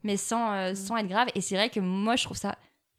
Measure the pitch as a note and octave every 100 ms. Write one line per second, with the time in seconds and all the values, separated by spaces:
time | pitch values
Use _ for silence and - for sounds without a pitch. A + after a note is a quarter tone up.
0 | G#3+ G3+ - A#3 A#3 G3 F#3 G3 G3 A3+
1 | G3+ G3 B3 G3 - F#3+ A3+ A3+ F#3 F#3+
2 | G#3+ B3 - - G3+ - _ _ _